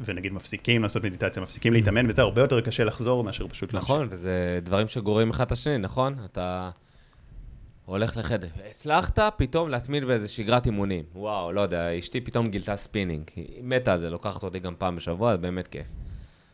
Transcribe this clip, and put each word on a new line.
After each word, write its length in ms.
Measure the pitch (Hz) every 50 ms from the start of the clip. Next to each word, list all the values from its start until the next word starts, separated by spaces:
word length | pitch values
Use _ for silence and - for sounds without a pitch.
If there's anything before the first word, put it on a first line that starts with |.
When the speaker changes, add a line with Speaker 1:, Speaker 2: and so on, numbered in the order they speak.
Speaker 1:
ונגיד 320 | 127 104 95 90 92 98 98
מפסיקים 500 | 95 - - - 98 - - 120 117 110
לעשות 200 | 101 - 107 101
מדיטציה, 380 | 104 90 87 110 95 - 95 92
מפסיקים 300 | - - - - 117 117
Speaker 2:
Mm. 20 |
Speaker 1:
להתאמן, 340 | 117 107 110 107 117 123 117
וזה 120 | - -
הרבה 200 | 127 104 98 117
יותר 200 | 135 135 135 117
קשה 220 | 117 143 - - 117
לחזור 400 | 107 - - 117 117 127 123 117
מאשר 240 | 101 92 - 98 90
פשוט 260 | - - 98 95 -
Speaker 2:
נכון, 240 | 95 90 101 135 151
Speaker 1:
להמשיך. 140 | 143 110 95 90
Speaker 2:
וזה 420 | 85 92 92 90 90 90 90 90 85
דברים 240 | 87 92 101 110 110
שגוררים 420 | - 127 104 104 104 110 113 113
אחד 160 | 113 - 127
את 60 | 120
השני, 260 | 123 120 - 151 147 123
נכון? 380 | 95 92 - 131 131 135 139 135 107
אתה 440 | 90 - 95 90 90 90 92 92 92 90 - _ _ _ - - _ _ - - - - - - - - - - - - - -
הולך 320 | - 92 98 110 113 110 117
לחדר, 300 | 107 - 123 101 90 85 78 - 98 -
הצלחת 500 | - - - 151 151 175 185 - - 226 214 214 208 -
פתאום 320 | 139 127 - 165 170 156
להתמיד 340 | 131 120 120 127 151 151 135
באיזה 240 | 127 127 113 104 104
שגרת 380 | - - 110 101 120 123 123
אימונים. 380 | 123 107 101 101 98 95 85 76 78 85
וואו, 360 | 92 101 107 107 98 87 85
לא 100 | 90 101
יודע, 360 | 101 90 87 85 85 85 85 87
אשתי 220 | 90 - - 131
פתאום 260 | 123 - - 120 117 113
גילתה 280 | 98 101 90 - 101
ספינינג. 480 | 98 - - - 107 98 90 82 76 78 - -
היא 100 | - 82 - - - 123
מתה 300 | 123 131 127 127 117 92
על 60 | 87
זה, 100 | 85 82
לוקחת 340 | 85 87 - 107 92 - -
אותי 160 | 95 87 92
גם 140 | 90 92 87 -
פעם 180 | 98 90 87
בשבוע, 360 | 85 78 85 82 90 110 120
זה 60 | 107 87
באמת 300 | 85 90 90 92 90 -
כיף. 200 | - 69 73 - - - - - - - - - - _ _ _